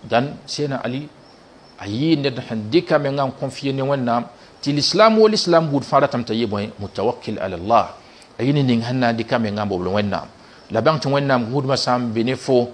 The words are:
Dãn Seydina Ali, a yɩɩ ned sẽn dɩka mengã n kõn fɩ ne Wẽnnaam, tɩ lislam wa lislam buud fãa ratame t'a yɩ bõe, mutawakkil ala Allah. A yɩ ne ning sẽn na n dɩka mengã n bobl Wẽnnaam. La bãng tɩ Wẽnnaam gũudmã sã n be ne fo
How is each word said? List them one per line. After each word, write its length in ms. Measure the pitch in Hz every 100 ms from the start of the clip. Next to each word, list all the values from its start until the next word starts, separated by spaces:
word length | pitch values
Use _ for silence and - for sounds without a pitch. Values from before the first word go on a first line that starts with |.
Dãn 320 | 113 117 139 - -
Seydina 340 | - 147 135
Ali, 240 | 117 131 147 - - - - - - -
a 80 | 101
yɩɩ 340 | 107 160 156
ned 200 | 139 120 -
sẽn 220 | 110 107
dɩka 280 | 156 175 156
mengã 260 | 139 139
n 80 | 135 -
kõn 100 | 135
fɩ 240 | - 139
ne 80 | 135
Wẽnnaam, 420 | 135 139 120 120 117 - - -
tɩ 100 | 143
lislam 460 | 143 139 190 220 220
wa 100 | 214
lislam 400 | 214 - 170 160
buud 140 | 139
fãa 180 | 123 143
ratame 240 | 139 120
t'a 100 | 117
yɩ 120 | 110 117
bõe, 240 | 104 101 -
mutawakkil 600 | 101 - 107 120 - 107
ala 160 | 95 87
Allah. 320 | 95 113 90 - - - - -
A 40 |
yɩ 100 | 123
ne 100 | 147
ning 200 | 131 117
sẽn 180 | 117 127
na 120 | 120
n 40 | 113
dɩka 220 | 110 127
mengã 260 | 110 104
n 40 | 101
bobl 200 | 92 90
Wẽnnaam. 400 | 101 104 87 71 - - - -
La 100 | 110
bãng 180 | 131 156
tɩ 120 | 139
Wẽnnaam 400 | 139 139 127 113
gũudmã 260 | 135 131 131
sã 220 | - 123
n 140 | 120
be 100 | 113
ne 140 | 117 127
fo 320 | - 123 120